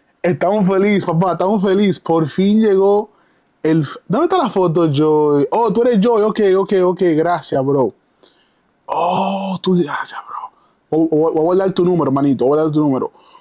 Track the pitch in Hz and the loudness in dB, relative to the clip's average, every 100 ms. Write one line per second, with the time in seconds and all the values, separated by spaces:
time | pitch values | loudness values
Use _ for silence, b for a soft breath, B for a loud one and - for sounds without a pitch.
0 | b _ 175 156 170 214 185 190 202 196 | b _ -4 -2 0 0 0 2 2 0
1 | 180 160 185 165 185 214 196 190 208 - | 0 0 0 0 0 0 0 2 0 -2
2 | - 165 156 - 196 214 220 190 196 208 | -2 0 0 0 2 2 2 2 2 2
3 | 214 b b b b _ 156 160 143 - | -2 b b b b _ 0 0 -2 -8
4 | - 214 339 370 247 196 180 165 165 139 | -4 -2 0 0 0 0 0 2 0 2
5 | 156 151 151 143 139 196 226 208 247 226 | 2 2 2 0 0 0 0 0 2 2
6 | 233 226 220 214 202 190 190 196 180 175 | 2 2 0 0 2 2 0 0 0 0
7 | 180 156 165 170 - 143 135 139 113 - | 0 2 0 -2 -4 -2 0 0 0 -4
8 | _ b b b b b b _ - - | _ b b b b b b _ -8 -4
9 | 175 185 190 196 190 185 190 175 143 135 | -2 -2 -4 -6 -6 -6 0 0 0 -6
10 | - - - - - b b b _ 156 | -10 -14 -14 -14 -16 b b b _ -2
11 | 160 151 160 156 160 185 190 185 175 175 | 0 0 0 0 0 0 0 0 0 0
12 | 139 139 143 123 123 151 156 151 151 131 | 0 0 0 0 0 0 0 0 0 -2
13 | - b b b | -6 b b b